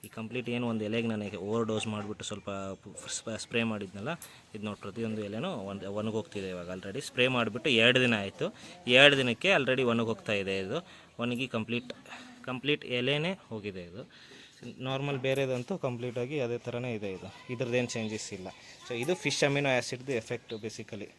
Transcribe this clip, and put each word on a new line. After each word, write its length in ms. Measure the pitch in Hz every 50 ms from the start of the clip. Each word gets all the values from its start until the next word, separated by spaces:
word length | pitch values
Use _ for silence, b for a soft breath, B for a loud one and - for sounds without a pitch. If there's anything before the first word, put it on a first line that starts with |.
| -
ಈ 20 |
ಕಂಪ್ಲೀಟ್ 420 | 107 - 117 110 107 117 127 117 120
ಏನು 180 | 120 120 123
ಒಂದು 180 | 117 113 110 107
ಎಲೆಗೆ 220 | 107 110 120 117
ನಾನು 320 | 117 110 107 104 98 104 87
ಓವರ್ 280 | 92 101 110 117 117
ಡೋಸ್ 200 | 110 110 110 -
ಮಾಡಿಬಿಟ್ಟು 380 | 113 107 104 101 101 107 - -
ಸ್ವಲ್ಪ 240 | - 107 101 - - 98 98 98 98 95 92 - 104 92 - - -
ಸ್ಪ-, 200 | - - - 117 110
ಸ್ಪ್ರೇ 260 | 101 - - - 117 113
ಮಾಡಿದ್ನಲ್ಲ, 460 | 113 110 104 101 95 92 101 101 139 170 170 B B B B B - -
ಇದು 100 | 107 101
ನೋಡಿ 160 | 107 101 -
ಪ್ರತಿಯೊಂದು 420 | - 101 92 113 113 110 110 110 104
ಎಲೆನೂ 280 | 101 101 110 151 190 175
ಒಂದು 400 | 117 95 98 98 98 90 98 101
ಒಣಗೋಗ್ತಿದೆ 560 | 107 107 110 107 110 104 - - 104 95 95
ಇವಾಗ 200 | 90 90 87 87 92
already. 280 | 92 92 98 98 135 143
ಸ್ಪ್ರೇ 220 | - - - 123
ಮಾಡಿಬಿಟ್ಟು 420 | 127 131 123 117 110 101 123 - 156
ಎರಡು 320 | 127 110 113 123 127 127
ದಿನ 120 | 127 120 117
ಆಯಿತು, 400 | 107 98 98 - - 147 190 B B B B B B B
ಎರಡು 300 | 120 123 127 139 147 143
ದಿನಕ್ಕೆ 300 | 135 131 123 117 - -
already 360 | 185 196 165 131 120 131 135 131
ಒಣಗೋಗ್ತಾ 500 | 120 117 117 117 110 110 - - - 107
ಇದೆ 260 | 101 98 95 95 95
ಇದು. 260 | 95 95 123 165 175 B B B B B B -
ಒಣಗಿ 280 | 117 120 123 120 131
ಕಂಪ್ಲೀಟ್, 460 | 120 - 117 107 - 120 120 - - - - - B B B B B B B
ಕಂಪ್ಲೀಟ್ 440 | - - 127 127 127 139 147 147 -
ಎಲೆನೇ 540 | - 123 123 123 131 143 147 156 175 196 - - -
ಹೋಗಿದೆ 340 | 117 110 98 104 92 92 87
ಇದು. 280 | 87 87 107 160 B B B B B B B B B B B - 123 - - 127
ನಾರ್ಮಲ್ 340 | 131 135 135 139 143 143
ಬೇರೆದಂತೂ 600 | 131 127 131 135 135 139 131 127 123 123 - 196
ಕಂಪ್ಲೀಟಾಗಿ 600 | 175 - 131 123 117 120 123 113 123 120 127 156 147
ಅದೇ 180 | 123 117 120
ಥರನೇ 360 | 117 - 120 117 120 123 127 117
ಇದೆ 180 | 107 104 98
ಇದು, 420 | 92 87 87 92 - - - - 123
ಇದ್ರದ್ದೇನು 340 | 117 131 120 120 123 123
ಚೇಂಜಸ್ 460 | 120 - 117 110 107 110 107 - - 104
ಇಲ್ಲ. 140 | 95 92 92 - B B B B B -
So 80 | - 123
ಇದು 200 | 117 135 156 185
ಫಿಶ್ 280 | 180 - 147 135 - 156
ಅಮಿನೋ 260 | 143 139 143 143 139
ಆ್ಯಸಿಡ್ದು 420 | 127 123 120 - 131 123 127 139
ಎಫೆಕ್ಟ್ 420 | 135 113 - - 120 113 - - 117
basically. 560 | 107 107 110 - - 110 - 117 101 101 - -